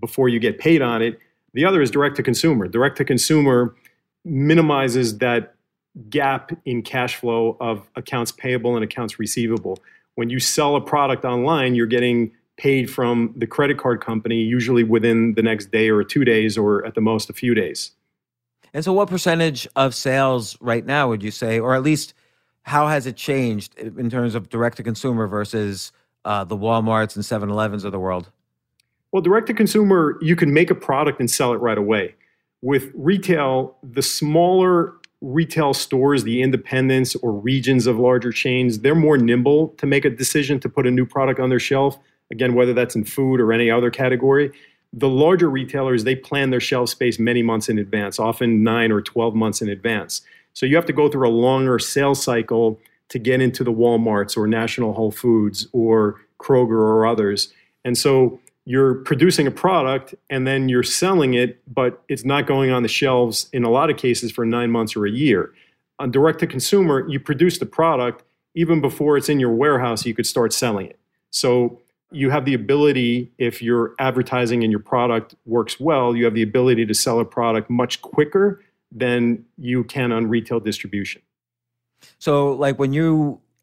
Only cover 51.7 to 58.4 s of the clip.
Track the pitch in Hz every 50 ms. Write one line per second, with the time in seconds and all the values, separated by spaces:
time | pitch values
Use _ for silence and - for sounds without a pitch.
51.7 | 123 113 - - - 139 139 139 139 135 - - 123 117 113 - 120 113 117 113
52.7 | 107 110 _ _ _ _ _ _ - 131 113 123 127 127 131 123 127 - 131 120
53.7 | 113 110 117 120 117 113 113 113 107 101 101 104 - - 107 107 113 113 113 113
54.7 | - - 123 110 104 117 113 107 101 - - 123 113 113 104 104 104 - - -
55.7 | - 127 113 113 113 113 107 104 101 - _ _ _ _ - - 139 127 123 117
56.7 | 113 113 110 110 110 110 110 113 117 110 107 101 101 98 - - _ _ _ _
57.7 | _ _ _ 123 120 120 - 143 135 131 127 120 117 -